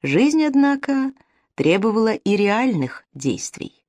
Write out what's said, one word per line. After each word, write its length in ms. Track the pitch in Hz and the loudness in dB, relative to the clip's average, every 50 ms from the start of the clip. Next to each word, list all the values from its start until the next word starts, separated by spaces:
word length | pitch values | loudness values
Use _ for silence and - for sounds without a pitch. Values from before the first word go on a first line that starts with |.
Жизнь, 420 | - 139 135 175 247 302 302 320 311 | -4 0 2 2 4 4 4 2 0
однако, 680 | 302 269 277 277 277 277 277 - - 277 269 269 269 269 _ _ _ _ _ _ _ _ | 2 2 2 2 2 0 -2 -2 -4 -2 -2 -2 -4 -6 _ _ _ _ _ _ _ _
требовала 580 | - 135 151 170 196 196 226 208 220 220 220 | -2 2 2 2 2 2 0 2 2 2 0
и 240 | 214 - _ 196 202 | 0 -2 _ -2 0
реальных 680 | 202 202 202 202 220 254 262 220 160 131 123 - - _ _ _ | 2 2 2 2 0 0 0 0 0 -2 -4 -6 -14 _ _ _
действий. 580 | 143 131 139 - - - - - - - - _ _ _ | -6 -4 -4 -4 -4 -8 -14 -12 -14 -14 -14 _ _ _